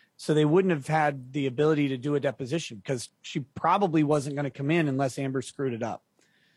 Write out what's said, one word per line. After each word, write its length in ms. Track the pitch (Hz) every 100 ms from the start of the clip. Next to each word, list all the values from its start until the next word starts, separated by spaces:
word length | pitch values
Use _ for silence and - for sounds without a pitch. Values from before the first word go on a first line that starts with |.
| _ -
So 160 | -
they 120 | 151 151
wouldn't 260 | 175 190
have 160 | 156 131
had 460 | 156 147 139 123
the 120 | 143 135
ability 400 | 127 151 151 143
to 80 | 131
do 180 | 143 147
a 40 |
deposition 640 | 139 - 123 165 - 110 -
'cause 240 | 127 - _
she 180 | - 165
probably 640 | 131 - 160 180 190 156
wasn't 320 | 147 151 135 143
gonna 160 | 143
come 180 | - 139
in 160 | 170 151
unless 300 | 131 135 -
Amber 220 | 139 131
screwed 320 | - - 135
it 100 | 117
up. 200 | 113 92 _ _ _ _ _